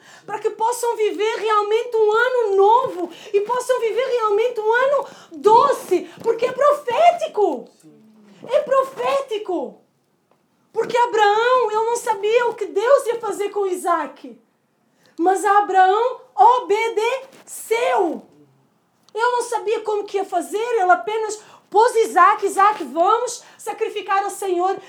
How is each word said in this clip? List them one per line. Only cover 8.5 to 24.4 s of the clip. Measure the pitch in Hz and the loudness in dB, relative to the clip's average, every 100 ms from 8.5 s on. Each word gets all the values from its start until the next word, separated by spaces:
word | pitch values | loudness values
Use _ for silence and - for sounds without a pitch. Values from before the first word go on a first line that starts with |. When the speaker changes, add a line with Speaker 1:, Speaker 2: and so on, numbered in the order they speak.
| 554 | -2
Speaker 1:
profético. | 523 539 523 - 494 554 554 415 427 330 226 - _ _ _ _ _ _ _ _ _ | 0 0 0 -2 -2 -2 -2 -8 -6 -6 -6 -12 _ _ _ _ _ _ _ _ _
Porque | 415 - 480 | -6 -2 0
Abraão, | 480 440 415 415 480 508 453 | 0 2 2 4 2 2 2
eu | 427 453 | -2 -2
não | 480 | -4
sabia | 466 403 415 466 480 | -4 -4 0 2 0
o | |
que | - 370 | -4 -6
Deus | 311 466 554 440 | -2 2 2 2
ia | 466 | -6
fazer | 427 349 403 | -6 -6 -6
com | 403 392 | -4 -4
Isaac. | 359 359 330 277 - 262 226 _ _ _ _ _ _ _ - | -4 -2 -2 -4 -12 -20 -20 _ _ _ _ _ _ _ -4
Mas | 339 381 | -2 0
Abraão | 392 403 403 381 370 415 494 - - - | 2 2 2 4 4 4 0 -4 -6 4
obedeceu. | 440 494 339 415 453 427 453 523 - - - - - 453 508 466 349 233 - _ _ _ _ _ _ _ _ | 4 4 2 -2 -2 -2 -2 -4 -10 -20 -20 -12 -4 -2 0 0 0 -4 -12 _ _ _ _ _ _ _ _
Eu | 427 494 | -4 -2
não | 480 | -2
sabia | - 427 381 440 | -4 -4 -4 -4
como | - 415 403 | -4 -6 -4
que | 392 | -6
ia | 370 | -4
fazer, | 359 294 381 | -6 -4 -6
ele | 466 466 359 | -2 0 2
apenas | 359 381 440 427 427 - - _ | 2 0 -6 -6 -10 -14 -20 _
pôs | 392 480 453 | 2 2 2
Isaac, | 403 302 370 415 392 | 2 4 4 4 -2
"Isaac, | 359 403 427 | 2 2 0
vamos | 277 294 370 466 494 - - - | -4 0 2 2 -2 -8 -16 -16
sacrificar | 427 - 440 415 381 392 | -10 -6 -6 -6 -2 -2
ao | 403 | -2
Senhor." | 381 | -4